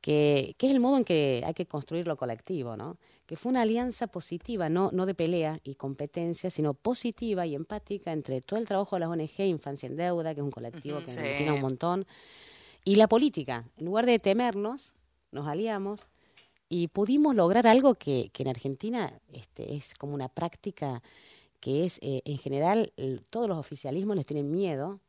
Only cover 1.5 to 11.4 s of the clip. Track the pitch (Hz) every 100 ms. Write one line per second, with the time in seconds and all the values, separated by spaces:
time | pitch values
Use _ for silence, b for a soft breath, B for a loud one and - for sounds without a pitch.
1.5 | 165 180 151 139 165 170 147 123 113 -
2.5 | 180 120 110 127 175 b b _ 165 233
3.5 | 254 220 226 247 226 233 180 - 175 -
4.5 | 226 165 170 190 180 190 190 165 175 156
5.5 | 156 - 139 139 135 147 - 170 170 185
6.5 | - 151 135 - 247 240 - 233 190 170
7.5 | 139 165 214 - 202 175 156 143 131 -
8.5 | 208 226 196 196 185 165 170 156 - 196
9.5 | 160 - 139 127 147 175 175 160 147 143
10.5 | 127 117 160 139 147 135 123 143 143